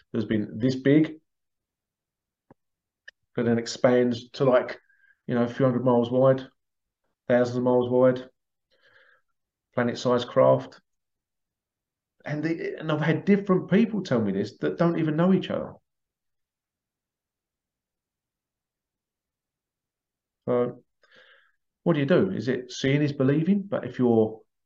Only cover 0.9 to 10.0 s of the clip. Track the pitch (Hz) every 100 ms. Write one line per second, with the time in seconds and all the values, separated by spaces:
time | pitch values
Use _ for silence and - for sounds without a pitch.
0.9 | 151 160 - _ _ _ _ _ _ _
1.9 | _ _ _ _ _ _ _ _ _ _
2.9 | _ - - _ - 117 117 117 - 131
3.9 | 123 123 117 - - 135 123 113 - _
4.9 | _ _ _ - 120 120 - 131 120 123
5.9 | 120 117 127 135 131 - _ _ _ _
6.9 | _ _ _ - 123 120 123 123 123 123
7.9 | 127 127 127 - _ _ _ _ _ _
8.9 | _ _ _ _ _ _ _ _ - 120
9.9 | 120